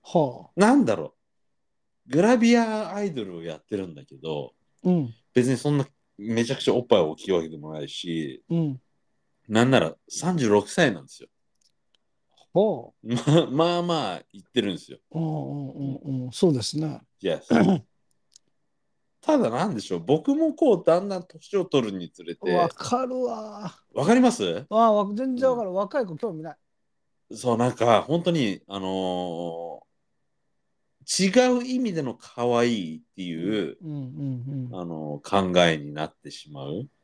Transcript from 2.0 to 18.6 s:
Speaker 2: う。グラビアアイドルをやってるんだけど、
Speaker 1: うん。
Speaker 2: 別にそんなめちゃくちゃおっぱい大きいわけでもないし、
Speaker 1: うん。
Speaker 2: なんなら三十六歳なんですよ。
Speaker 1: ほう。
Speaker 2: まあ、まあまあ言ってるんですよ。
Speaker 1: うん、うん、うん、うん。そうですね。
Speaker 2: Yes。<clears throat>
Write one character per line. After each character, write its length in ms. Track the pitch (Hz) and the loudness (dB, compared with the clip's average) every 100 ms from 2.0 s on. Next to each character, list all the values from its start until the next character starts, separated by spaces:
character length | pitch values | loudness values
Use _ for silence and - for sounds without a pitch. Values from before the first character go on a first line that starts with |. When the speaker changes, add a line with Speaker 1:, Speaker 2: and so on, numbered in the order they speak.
| - | -2
Speaker 2:
う。 40 | |
グ 80 | 139 | 2
ラ 160 | 208 247 | 4 6
ビ 180 | 233 240 | 6 4
ア 380 | 226 214 170 202 | 2 -2 -6 -4
ア 80 | |
イ 100 | 202 | -4
ド 120 | 139 101 | -4 -8
ル 100 | 85 | -8
を 80 | |
や 140 | 82 78 | -10 -12
っ 80 | _ | _
て 100 | 101 | -6
る 100 | 92 | -6
ん 80 | |
だ 120 | 71 71 | -12 -20
け 100 | 67 | -12
ど、 400 | 80 76 69 _ _ _ | -6 -6 -6 _ _ _
Speaker 1:
う 60 | 185 | 0
ん。 240 | 175 123 - _ | 0 0 -10 _
Speaker 2:
別 180 | - 123 | 0 0
に 60 | 127 | 0
そ 120 | 147 | 0
ん 80 | 147 | -2
な 80 | 131 _ _ - | -2 _ _ -14
め 280 | 104 113 117 | -4 -2 -2
ち 80 | |
ゃ 20 | 139 | 0
く 60 | |
ち 100 | - | 0
ゃ 20 | |
お 60 | 110 | 0
っ 60 | 123 | 4
ぱ 80 | 104 | 4
い 40 | |
大 140 | 78 80 | 4 -2
き 100 | 95 | 0
い 60 | |
わ 80 | 90 | 0
け 80 | 80 | 0
で 80 | 78 | -12
も 160 | 76 | -12
な 80 | 78 | -10
い 80 | 71 | -10
し、 560 | - 90 82 71 - _ | -10 -6 -6 -6 -10 _
Speaker 1:
う 60 | 165 | -2
ん。 260 | 156 131 _ _ _ _ _ _ - | -2 -6 _ _ _ _ _ _ -2
Speaker 2:
な 160 | 107 123 | 2 4
ん 60 | |
な 100 | 127 | 4
ら 120 | 85 - _ | 2 -6 _
三 300 | - 165 175 | -6 -2 0
十 100 | 117 | 4
六 220 | 104 - | 4 2
歳 240 | - 151 | 2 2
な 80 | 87 | 0
ん 20 | |
で 60 | 67 | -12
す 120 | - | -20
よ。 60 | - _ _ _ _ _ _ _ _ _ _ _ _ | -20 _ _ _ _ _ _ _ _ _ _ _ _
Speaker 1:
ほ 400 | 170 214 147 - _ | 2 2 0 -10 _
う。 100 | 113 | -4
Speaker 2:
ま 80 | 117 - | -2 4
あ、 200 | 160 143 | 4 4
ま 260 | 135 170 175 | 0 2 0
あ 40 | |
ま 300 | 175 160 110 85 | 0 -2 -2 -6
あ 80 | _ | _
言 100 | 101 | -20
っ 40 | _ | _
て 120 | 120 | -2
る 100 | 101 | -2
ん 40 | 82 | -6
で 20 | |
す 120 | - | -12
よ。 100 | - _ | -20 _
Speaker 1:
う 80 | 160 | -6
ん、 20 | |
う 40 | 160 | -4
ん、 460 | 156 135 143 135 | -6 -6 -8 -10
う 20 | 143 139 131 143 131 | -8 -8 -8 -6 -6
ん、 40 | 123 | -6
う 40 | |
ん。 20 | |
そ 160 | - 185 | 0 2
う 40 | |
で 100 | 135 | 2
す 140 | 107 147 | -2 -6
ね。 240 | 156 127 _ _ | -6 -8 _ _
Speaker 2:
Yes。 220 | 92 - - | -4 -4 2
<clears throat> 340 | 233 185 170 - _ _ _ _ _ _ _ | 4 6 4 -2 _ _ _ _ _ _ _